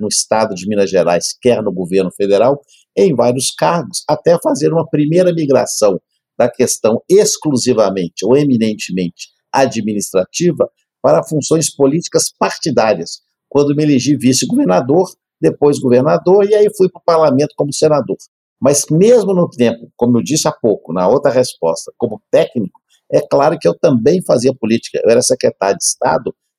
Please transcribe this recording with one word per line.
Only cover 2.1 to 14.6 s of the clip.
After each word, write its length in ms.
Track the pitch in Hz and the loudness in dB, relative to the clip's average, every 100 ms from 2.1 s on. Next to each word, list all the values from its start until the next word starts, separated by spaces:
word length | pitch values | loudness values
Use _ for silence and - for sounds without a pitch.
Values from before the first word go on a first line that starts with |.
federal, 500 | - 101 98 123 143 - _ _ 185 | -4 0 2 2 0 -6 _ _ 0
em 180 | 196 | 2
vários 360 | 117 120 127 - | 2 0 0 -4
cargos, 500 | - 160 170 - - - | -2 -2 -2 -6 -8 -4
até 280 | 151 160 175 | -2 0 0
fazer 300 | - 147 156 | 0 -2 0
uma 160 | 160 156 | 0 -2
primeira 440 | 151 147 175 180 | -2 0 2 2
migração 680 | 165 143 127 104 - 104 90 - _ _ - | 0 0 0 0 0 0 0 -8 _ _ -2
da 140 | 117 | -2
questão 500 | - 117 - 110 113 - | 0 -2 0 -2 -2 2
exclusivamente 1160 | 190 214 - 156 127 123 110 101 95 85 - | 2 2 -2 -2 -2 0 0 0 -2 -6 -4
ou 120 | 98 139 | 0 2
eminentemente 920 | 147 117 110 104 - 92 87 - - _ _ | 2 0 0 -4 -6 -6 -6 -8 -20 _ _
administrativa 1160 | 131 131 117 107 104 - 95 92 - 175 123 - - _ _ | 0 0 -2 -4 -6 -2 -4 -4 -2 -2 0 -4 -4 _ _
para 220 | 131 160 | 0 0
funções 500 | - 156 - 160 151 | 0 -6 -2 -2 -2
políticas 600 | - 135 160 - 123 - - | 0 0 0 -2 -4 -4 -4
partidárias, 840 | 95 - 160 117 110 90 85 - _ _ _ | -6 -4 -4 0 0 0 -4 -14 _ _ _
quando 280 | 143 143 143 | 0 0 0
me 80 | |
elegi 320 | 151 131 123 135 | 2 2 0 0
vice-governador, 920 | 123 127 - 247 | 0 0 0 0